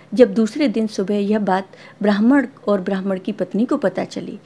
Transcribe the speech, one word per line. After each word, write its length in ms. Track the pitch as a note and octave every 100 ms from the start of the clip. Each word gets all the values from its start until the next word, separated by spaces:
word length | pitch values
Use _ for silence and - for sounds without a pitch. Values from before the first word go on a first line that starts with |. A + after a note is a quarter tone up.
| -
जब 200 | G#3 A#3
दूसरे 340 | G3 A3 D4 C#4+
दिन 200 | G#3 A3
सुबह 280 | - G3 G#3
यह 240 | G3+ G#3+
बात 280 | G3 F#3+ F#3+ - - -
ब्राह्मण 460 | G#3 G3+ A3+ C#4+ B3 - -
और 140 | G3+
ब्राह्मण 380 | F#3 G3 F#3+ F#3+
की 120 | F#3+
पत्नी 340 | G#3 F3+ G3 A#3+
को 120 | D4
पता 260 | G3 -
चली 360 | - - F#3 -